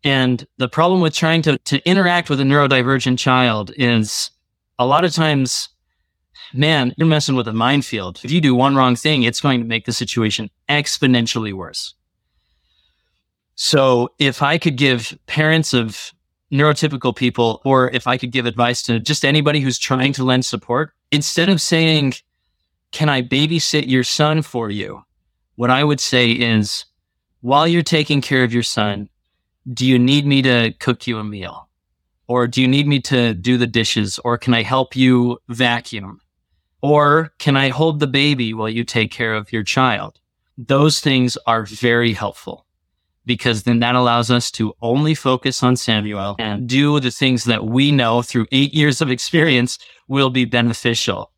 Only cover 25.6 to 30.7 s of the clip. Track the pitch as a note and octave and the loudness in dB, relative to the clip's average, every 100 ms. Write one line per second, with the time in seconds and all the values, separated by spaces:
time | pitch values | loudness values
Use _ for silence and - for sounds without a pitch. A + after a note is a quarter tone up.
25.6 | A#2+ C3 D3 C#3+ - B2+ A#2+ A2+ A#2+ A2+ | 0 2 2 0 0 2 2 2 2 2
26.6 | G2+ - - _ _ _ _ _ A#2+ C#3 | 0 -6 -12 _ _ _ _ _ 0 2
27.6 | E3 E3+ D#3 D#3 C#3+ C#3+ - C3+ B2 A#2+ | 4 0 2 0 2 -2 0 0 2 0
28.6 | A2+ - G#2+ G2+ G#2 _ _ _ _ _ | -2 -2 -2 -4 -10 _ _ _ _ _
29.6 | C3+ A#2 B2+ B2 B2 C#3+ C#3+ C#3 C3 B2 | -14 -2 2 4 4 2 2 2 2 2
30.6 | A2+ | 0